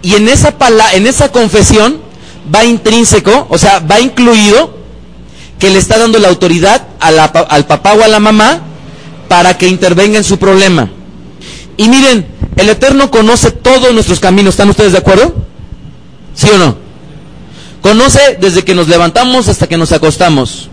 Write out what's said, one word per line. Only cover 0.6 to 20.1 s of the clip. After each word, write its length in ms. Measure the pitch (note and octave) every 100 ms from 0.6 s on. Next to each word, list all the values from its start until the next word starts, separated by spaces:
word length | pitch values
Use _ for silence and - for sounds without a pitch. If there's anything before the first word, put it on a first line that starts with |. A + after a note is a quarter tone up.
| B3+ A3 A3
en 140 | F#3+ A3
esa 240 | C4 C#4+
confesión 680 | B3 A3 G#3 F#3 G#3+ A3 D#4 - - - - -
va 100 | F#3+
intrínseco, 840 | A#3 A#3 G#3+ A3+ A#3 G#3 E3 B3 -
o 80 | E3
sea, 220 | G3+ G3
va 200 | D#3+ G#3
incluido 800 | B3+ B3 A#3+ A3+ G#3 A3+ E4 - - - - - - - - -
que 120 | F#3+
le 80 | F#3+
está 200 | F3+ A3
dando 200 | A3+ A3
la 80 | G3
autoridad 580 | F3 F3 E3 F#3 A#3+ - -
a 100 | D#3+
la 220 | D#3+ D#3
pa-, 80 | E3
al 260 | E3+ D3 D3
papá 280 | D3 G3
o 80 | G#3+
a 40 | A3
la 120 | G#3+
mamá 420 | G#3+ G#3+ A3 E4+ - - - - - - -
para 300 | F3 F#3 F3+
que 100 | F#3
intervenga 500 | F#3 F#3 F3 G3+ G#3+
en 60 |
su 140 | G3+ G3
problema. 520 | G3 F#3+ G3 E3 G#2+ - - - - - - - - -
Y 120 | A3
miren, 380 | C4+ C4+ A#3 D#3 - - -
el 120 | G#3
Eterno 420 | G#3+ C4 C4+ C#4
conoce 400 | A3+ A3 A#3 A3+
todos 420 | - B3 C4 B3+
nuestros 280 | A3+ - F3
caminos, 340 | F#3+ F#3+ G3
¿están 160 | F3+ G3+
ustedes 220 | G3+ G#3
de 60 | F3+
acuerdo? 360 | - F#3+ D4 - - - - - - - - - -
¿Sí 140 | - G#3
o 60 | G#3
no? 180 | D#3+ G#2 - - - - - - - - - -
Conoce 560 | F#3+ G#3+ C4+ C#4 C#4 F#3
desde 240 | F#3+ F3
que 100 | F#3
nos 140 | F3+ D#3+
levantamos 600 | E3+ E3+ F#3+ B3 B3+ G3+
hasta 180 | G3 -
que 100 | E3+
nos 160 | D#3+
acostamos. 760 | D#3+ D#3+